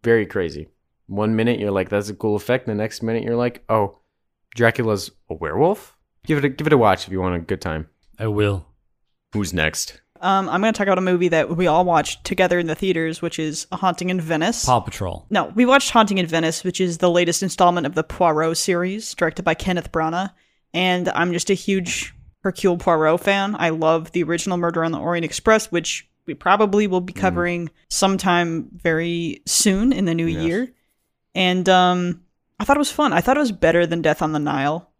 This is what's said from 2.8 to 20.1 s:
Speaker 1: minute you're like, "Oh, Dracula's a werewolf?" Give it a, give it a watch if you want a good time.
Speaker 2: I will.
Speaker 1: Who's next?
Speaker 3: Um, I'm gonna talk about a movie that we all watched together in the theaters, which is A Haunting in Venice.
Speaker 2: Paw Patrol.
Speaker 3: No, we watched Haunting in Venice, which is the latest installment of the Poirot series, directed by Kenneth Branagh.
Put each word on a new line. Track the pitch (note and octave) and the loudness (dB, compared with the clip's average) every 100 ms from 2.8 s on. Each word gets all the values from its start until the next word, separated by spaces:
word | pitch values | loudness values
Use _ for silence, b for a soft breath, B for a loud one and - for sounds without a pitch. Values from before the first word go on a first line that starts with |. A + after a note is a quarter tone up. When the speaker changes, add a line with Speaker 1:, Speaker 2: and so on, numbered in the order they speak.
| A2 - | -4 -6
Speaker 1:
minute | A2+ A2+ | -4 -4
you're | - A#2 | -2 -2
like, | A#2+ A#2+ - | -2 -6 -2
"Oh, | A2 G2+ - _ _ _ _ _ | 0 0 -4 _ _ _ _ _
Dracula's | A2+ A#2 A2+ A2+ G2+ - _ _ | 2 2 2 -2 -2 -4 _ _
a | |
werewolf?" | D#2+ D#2+ F2 D#3+ G#3 - _ _ _ - | -8 -4 0 0 0 -10 _ _ _ -4
Give | D3+ | 0
it | C#3 | 0
a, | |
give | C3 D3+ | -2 2
it | |
a | D3 | 4
watch | G#2+ F#2 - | 6 2 -2
if | |
you | F#2+ | -4
want | F#2 F2 | -2 -4
a | |
good | E2 F#2+ | -4 -6
time. | - D#2 D#2 _ _ - | -4 -6 -8 _ _ -8
Speaker 2:
I | A2 | -4
will. | G#2 G#2 F#2+ - _ _ _ _ _ _ | 0 0 0 -8 _ _ _ _ _ _
Speaker 1:
Who's | G#2 F#2 | -4 -2
next? | F2 D#2 - - - _ _ | 0 -2 -2 -10 -12 _ _
Speaker 3:
Um, | F3+ G3 F#3+ | 0 0 0
I'm | F3 | 0
gonna | A3 | 0
talk | A3 G3+ | 0 0
about | F#3 | 0
a | |
movie | F#3 F3+ F3+ | 2 0 2
that | D#3+ C#3 E3 | 2 0 0
we | F3+ | 2
all | D#3+ | 2
watched | F3+ D#3+ - - - | 4 2 0 -8 -6
together | F#3 F#3 F3+ | 0 2 2
in | E3 | 0
the | D#3 | -2
theaters, | F#3+ E3+ D#3+ E3 | -2 0 -2 -4
which | E3+ - | -8 -4
is | D#3 D#3 - | -6 -6 -10
A | F3+ | -2
Haunting | F#3 E3 F3+ | -2 -2 -4
in | F3+ | -4
Venice. | D#3+ D#3+ F3 A#3+ - | -2 0 0 -2 2
Speaker 2:
Paw | B2 | 0
Patrol. | - - F#2 - - | 0 -8 -8 -8 -2
Speaker 3:
No, | G3+ - G3 | -2 -2 2
we | B3 | 4
watched | C#4 - | 4 4
Haunting | A#3 G#3 G3 | 2 4 0
in | E3+ | 0
Venice, | E3 D#3+ D#3+ | 0 0 -2
which | F3+ F3 | -6 -2
is | F#3 E3 | -2 2
the | F3+ | 2
latest | F3 F3 E3 | 2 2 -2
installment | F#3 - F3 F3 D#3 | -4 4 4 4 -2
of | F3+ | -4
the | D#3 | -4
Poirot | - F3 D#3 D#3+ E3 | 0 2 2 0 -2
series, | - F3 F3+ G3+ - - | -2 0 -2 -6 -10 -2
directed | E3+ D#3+ | -2 0
by | F3+ | -2
Kenneth | E3+ F#3+ F3 - | -2 -2 -4 -2
Branagh. | E3 D#3+ | -4 -2